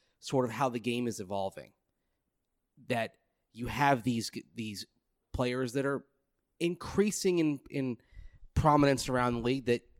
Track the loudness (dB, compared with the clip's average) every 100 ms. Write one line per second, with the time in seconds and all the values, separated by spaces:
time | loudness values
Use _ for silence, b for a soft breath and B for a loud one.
0 | _ _ -2 -2 0 -2 -2 -2 -2 -2
1 | -2 -4 -6 -4 -4 -8 -16 _ _ _
2 | _ _ _ _ _ _ _ _ -6 -4
3 | -4 -10 _ _ _ -10 -8 2 4 4
4 | 2 -2 -4 -10 -12 -8 -8 -8 -14 _
5 | _ _ _ -4 -2 -2 -2 -2 0 -2
6 | -6 _ _ _ _ _ -4 -2 -2 0
7 | 2 0 0 2 2 0 -6 -4 -4 -6
8 | b b b b -4 2 6 6 6 4
9 | 0 0 0 0 0 0 0 -2 -2